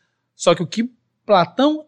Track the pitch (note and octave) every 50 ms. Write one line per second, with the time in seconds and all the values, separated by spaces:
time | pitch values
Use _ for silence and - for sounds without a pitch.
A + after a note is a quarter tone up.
0 | _ _ _ _ _ _ _ - - D4 - - E3+ - - A3 A#3 B3+ - _
1 | _ _ _ _ _ - G3+ F3+ E3+ E3+ - - C#4 D4+ D4+ D4+ -